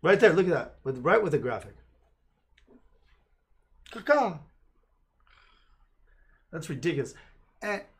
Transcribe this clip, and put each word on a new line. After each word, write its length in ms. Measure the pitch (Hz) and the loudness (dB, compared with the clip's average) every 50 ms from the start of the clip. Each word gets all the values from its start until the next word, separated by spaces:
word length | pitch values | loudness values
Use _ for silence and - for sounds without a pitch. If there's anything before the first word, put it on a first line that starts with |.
Right 160 | - 170 196 196 | 4 2 4 6
there. 140 | 240 208 | 6 6
Look 140 | 160 180 190 | 6 6 2
at 60 | 180 | 2
that. 240 | 165 135 117 - - - _ | 0 -2 -4 -8 -14 -12 _
With, 140 | 135 131 127 | -8 -8 -4
right 240 | 123 156 196 226 | 0 2 2 2
with 100 | 214 180 | 2 2
the 60 | 139 139 | -2 -2
graphic. 360 | 113 123 117 104 92 98 - - - _ _ _ _ _ _ _ _ _ _ _ _ _ _ _ _ _ - - _ - _ _ _ _ _ _ _ _ _ _ _ _ _ _ _ _ _ _ - - | -2 -2 -6 -8 -10 -14 -20 -20 -20 _ _ _ _ _ _ _ _ _ _ _ _ _ _ _ _ _ -20 -20 _ -20 _ _ _ _ _ _ _ _ _ _ _ _ _ _ _ _ _ _ -20 -20
Caw-caw. 480 | - - 196 - 294 302 262 208 170 151 139 - _ _ _ _ _ _ _ _ _ _ _ _ _ _ _ _ _ _ _ _ _ _ _ _ _ _ _ _ _ _ _ _ _ _ _ _ _ _ _ _ | -18 -14 2 2 4 4 4 0 -4 -8 -14 -20 _ _ _ _ _ _ _ _ _ _ _ _ _ _ _ _ _ _ _ _ _ _ _ _ _ _ _ _ _ _ _ _ _ _ _ _ _ _ _ _
That's 160 | - 165 156 - | -14 -14 -10 -10
ridiculous. 460 | 147 123 123 175 160 139 123 123 - - - - - _ _ _ _ _ | -10 -6 -4 -4 -2 -2 -4 -6 -8 -18 -20 -20 -20 _ _ _ _ _
And 200 | - 240 202 190 - - _ | -8 -8 -8 -8 -8 -14 _